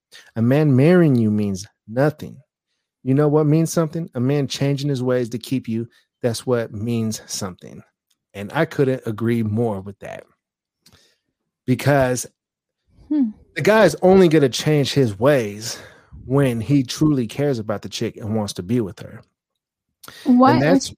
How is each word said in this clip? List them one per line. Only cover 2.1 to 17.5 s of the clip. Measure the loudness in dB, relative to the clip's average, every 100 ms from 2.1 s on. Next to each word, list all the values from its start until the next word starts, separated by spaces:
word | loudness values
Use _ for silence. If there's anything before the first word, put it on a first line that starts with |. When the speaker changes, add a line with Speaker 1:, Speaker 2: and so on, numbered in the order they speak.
| -2 -12 -18 _ _ _ _ _ _
Speaker 1:
You | -2
know | 2 2
what | 2 2
means | 2 0
something? | -2 -2 -4 -8
A | -4
man | -2 0 -2
changing | -4 -2 -2 -4
his | -4
ways | -2 -2 -2
to | -8
keep | -6 -6 -4
you. | -6 -6 _ _ _
That's | -6 -4 -2
what | -2 -2
means | -8 -4 -4 -4 -6 -10
something." | -10 -10 -12 -20 -20 -20 _ _ _ _
And | -14 -6
I | -2 -2
couldn't | 0 -2 -2 -6
agree | -4 -2 0
more | -2 -2 -2 -4
with | -10 -16
that. | -16 -16 -18 _ _ _ _ _ _ _ _ _ _ _ _ _
Because | -2 0 2 2 2 -2 -8 _ _ _ _ _ _ _ -4
Speaker 2:
Hmm. | -2 -2 -4 _ -2
Speaker 1:
the |
guy's | 2 4 4 4
only | 4 6 6
gonna | 4 2
change | 0 0 0 0
his | 0 0 0
ways | 0 0 -2 -8 -12 -12 -16 -20 _ -16
when | -2 0 0 0
he | 0 0
truly | 0 0 0 0 -4
cares | -4 -4